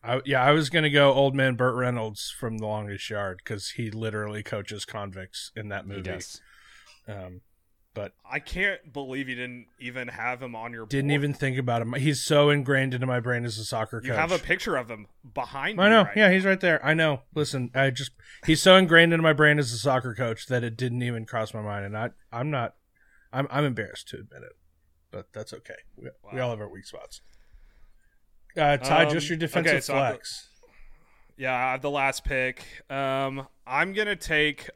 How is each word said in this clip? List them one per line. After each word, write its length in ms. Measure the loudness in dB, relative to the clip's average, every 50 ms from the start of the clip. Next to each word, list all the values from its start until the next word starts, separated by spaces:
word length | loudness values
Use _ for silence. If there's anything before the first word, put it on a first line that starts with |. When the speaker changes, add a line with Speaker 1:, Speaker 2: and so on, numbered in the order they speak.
| -4
Speaker 1:
I, 180 | -2 -2 -2 0
yeah, 180 | 2 2 4 6
I 80 | 6
was 180 | 6 4 4 2
gonna 220 | 2 2 2 4
go 200 | 6 6 6 8 8
old 200 | 6 4 4 4
man 200 | 2 2 2 2
Burt 180 | 2 0 0 0
Reynolds 540 | 0 -2 -2 -2 -2 -4 -6 -8 -10 -10 -10
from 280 | -10 -8 -8 -6 -6 -6
The 80 | -4 -4
Longest 420 | -4 -4 -6 -6 -8 -10 -8 -6
Yard 340 | -6 -4 -4 -4 -6 -10 -10
'cause 280 | -10 -8 -8 -8 -8
he 180 | -8 -6 -6 -6
literally 540 | -6 -6 -6 -4 -4 -4 -6 -6 -6 -8 -8
coaches 420 | -8 -8 -8 -8 -8 -10 -12 -10
convicts 680 | -10 -8 -10 -10 -10 -10 -12 -14 -14 -14 -14 -14 -12 -12
in 140 | -12 -10 -8
that 180 | -8 -8 -8 -10
movie. 140 | -10 -8
Speaker 2:
He 20 | -8
does. 380 | -8 -8 -8 -10 -14 -16 -20 -20 _ _ _ _ -20 -20 -20 -20 -20 -20 _ _ -14
Speaker 1:
Um, 340 | -14 -12 -12 -14 -16 -18 -20 _ _ _ _ _ _ _ _ _ _
but 180 | -10 -10 -10 -12 _ _ -10
Speaker 3:
I 100 | -8 -8
can't 540 | -8 -6 -4 -2 -2 -2 -2 -4 -10 -12 -12
believe 340 | -10 -10 -8 -6 -6 -6 -6
you 40 | -8
didn't 320 | -8 -8 -10 -10 -14 -18 _ _ _
even 280 | -14 -12 -10 -10 -10 -10
have 300 | -8 -6 -6 -6 -4 -6
him 140 | -8 -10 -10
on 160 | -10 -12 -10
your 140 | -12 -12 -8
Speaker 1:
Didn't 220 | -4 -4 -2 0 0
Speaker 3:
board. 60 | 0
Speaker 1:
even 180 | 0 0 -2 -4
think 240 | -4 -4 -4 -2 -2
about 240 | -2 -2 -2 -2
him. 120 | -2 -4 -4
He's 280 | -2 0 0 0 -2 0
so 280 | 2 4 6 6 6
ingrained 420 | 4 4 2 2 2 2 2 0 -2
into 140 | -2 -2 -2
my 120 | -2 -2
brain 240 | -2 -2 -2 -2 -4
as 140 | -4 -6 -8
a 80 | -8
soccer 360 | -6 -4 -4 -4 -4 -6 -8
coach. 60 | -6 -2
Speaker 3:
You 60 | 0
have 180 | 0 0 0
a 60 | 0 -2
picture 360 | -2 -2 -4 -2 -2 -2 -2 -2
of 120 | -4 -6
him 180 | -8 -12 -14 -16 _ _ -20 -12 -8
behind 480 | -8 -8 -6 -6 -6 -4 -4 2 4
Speaker 1:
I 40 | 6
Speaker 3:
you 40 | 8
Speaker 1:
know. 140 | 8 8 6
Speaker 3:
right 120 | 6 4 6
Speaker 1:
Yeah, 100 | 6 8
Speaker 3:
now. 60 | 6
Speaker 1:
he's 120 | 6 4
right 140 | 2 2 2
there. 240 | 2 2 2 2 2
I 80 | 2 2
know. 300 | 4 2 2 0 -2 -6 _ -4
Listen, 380 | -4 -4 -2 -2 -4 -6 -4 0
I 160 | 0 2 2
just, 220 | 0 -2 -6 -10 -12 -18 -20 -20 -20 -4 0
he's 160 | 2 2 6
so 160 | 8 10 10 10
ingrained 360 | 10 8 8 8 8 8 6
into 100 | 4 4
my 100 | 4 4
brain 240 | 6 6 6 6 4
as 140 | 2 0 -4
a 40 | -2
soccer 340 | 0 0 0 0 0 -4 -4
coach 320 | -4 -4 -4 -4 -6 -4
that 180 | -2 -2 -2 -2
it 140 | -2 -4 -4
didn't 240 | -4 -4 -2 -4
even 240 | -4 -4 -4 -6 -8
cross 300 | -6 -6 -4 -4 -4 -6
my 60 | -8
mind. 240 | -8 -6 -6 -6 -6
And 120 | -6 -6 -6
I, 140 | -6 -6 -8 -12 -18 _
I'm 200 | -8 -6 -4 -2
not, 240 | -2 -2 -4 -6 -8 _ _ _ _ _ _ _ _ _ _ _
I'm, 160 | -4 -4 -4 -2
I'm 140 | -2 0 0
embarrassed 420 | 0 0 -4 -6 -8 -10 -16 -16 -16
to 80 | -16 -16
admit 260 | -16 -18 -20 -20 -20
it, 120 | -20 -20 _ _ _ _ _ _ _ _ _ _ _
but 240 | -16 -16 -16 -16 -16
that's 200 | -16 -16 -16 -16
okay. 200 | -18 -18 -18 -20 -20 -20 -20 -20
We, 140 | -20 -18 -18 -18 _ _ -12
we 60 | -8 -6
Speaker 3:
Wow. 60 | -6
Speaker 1:
all 40 | -4
have 80 | -6 -8
our 80 | -10 -12
weak 160 | -14 -16 -18
spots. 360 | -18 -18 -18 -18 -20 -20 -20 -20 -20 -20 -20 _ -20 -20 -20 -20 -20 _ _ -20 -20 -20 _ _ _ _ _ _ _ _ _ -20 -10 _
Uh, 220 | 0 2 2 2 2
Ty, 280 | 2 4 4 4 4
Speaker 3:
Um, 60 | 4
Speaker 1:
just 180 | 2 0 -2 -2
your 80 | -4 -4
defensive 340 | -4 -2 -2 0 2 2 2
Speaker 3:
okay, 80 | 2
so 140 | 0 -2 0
I 20 | 0
have 100 | 0 0
the 60 | -2 -4
Speaker 1:
flex. 320 | -10 -14 -14 -14 -16 -20 _ _ _ _ _ -20 -20 -20 -20 -20 _ _ _ _ _ _ _ -8
Speaker 3:
Yeah, 160 | -4 -2 0
I 160 | 0 0 0
have 100 | -2 -2
the 80 | -2 -2
last 340 | -2 0 0 0 -2 -2 -4
pick. 400 | -2 -2 0 0 -2 -4 -8 -12 -18 -18 -20 -14 -8
Um, 600 | -6 -4 -2 -2 -2 -2 -2 -4 -4 -8 -12 -14 _ _ _
I'm 280 | -4 0 0 0 0 -2
gonna 220 | -4 -4 -2 -4
take 540 | -6 -4 -2 0 2 2 0 0 -4 -10 -16 -10